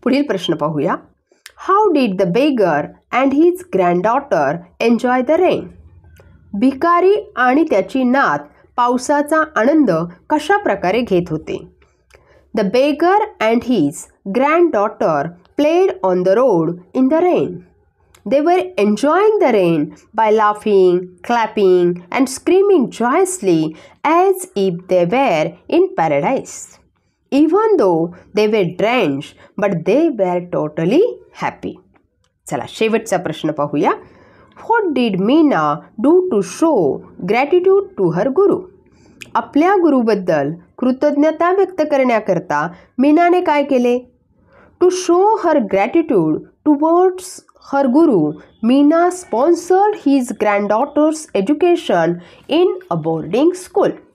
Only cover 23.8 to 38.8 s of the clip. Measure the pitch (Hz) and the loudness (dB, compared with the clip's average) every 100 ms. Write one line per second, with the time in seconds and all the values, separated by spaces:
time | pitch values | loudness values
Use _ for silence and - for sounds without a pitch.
23.8 | - _ - 330 381 381 - - 277 175 | -20 _ 0 2 2 0 -4 -2 -2 -2
24.8 | - 185 175 233 269 170 160 - _ 320 | -2 0 2 0 0 0 -2 -6 _ 0
25.8 | 370 - 165 143 180 262 - - - - | 0 0 0 0 0 -4 -6 -18 -20 -20
26.8 | _ _ _ _ _ 269 311 359 440 392 | _ _ _ _ _ 0 2 2 2 2
27.8 | 208 165 170 175 - 202 214 220 180 180 | 2 0 -2 -8 -8 -2 0 0 -2 -2
28.8 | 202 254 185 139 - - - - 208 185 | -2 0 0 -4 -8 -20 -20 -4 -4 -2
29.8 | - 233 330 240 180 180 175 160 151 151 | 0 0 0 0 -2 -2 -4 -6 -6 -4
30.8 | 165 262 480 - - - 135 - - - | 0 2 0 -2 -18 -10 -10 -8 -14 -14
31.8 | _ _ _ _ _ _ - 139 113 - | _ _ _ _ _ _ -12 -10 -10 -4
32.8 | 226 208 - 180 170 156 156 156 147 147 | -2 -2 -2 -4 -4 -6 -6 -4 -4 -2
33.8 | 202 427 - _ _ _ _ _ - 466 | -2 -4 -8 _ _ _ _ _ -2 0
34.8 | 392 262 240 190 196 294 302 190 151 151 | 0 0 -2 0 2 4 4 2 0 -2
35.8 | - - 233 359 370 214 185 - 330 277 | -8 -4 2 2 2 -2 -4 -2 0 2
36.8 | 156 - - - 180 226 285 359 370 381 | 0 -2 -10 -12 -4 -2 2 2 4 2
37.8 | 392 - 185 160 233 269 392 220 - _ | 0 -2 -2 0 -2 2 2 0 -4 _